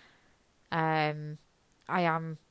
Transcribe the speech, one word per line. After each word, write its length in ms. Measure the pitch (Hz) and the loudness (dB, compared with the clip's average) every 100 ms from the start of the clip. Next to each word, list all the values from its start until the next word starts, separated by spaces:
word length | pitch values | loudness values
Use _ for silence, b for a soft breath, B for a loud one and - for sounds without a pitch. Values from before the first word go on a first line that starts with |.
| B B B B _ _ - | B B B B _ _ -6
um, 680 | 170 160 160 151 151 151 151 _ _ _ _ - | 0 2 2 0 -2 -8 -12 _ _ _ _ -4
I 120 | 175 | 0
am 360 | 170 160 165 156 _ | 2 2 -2 -10 _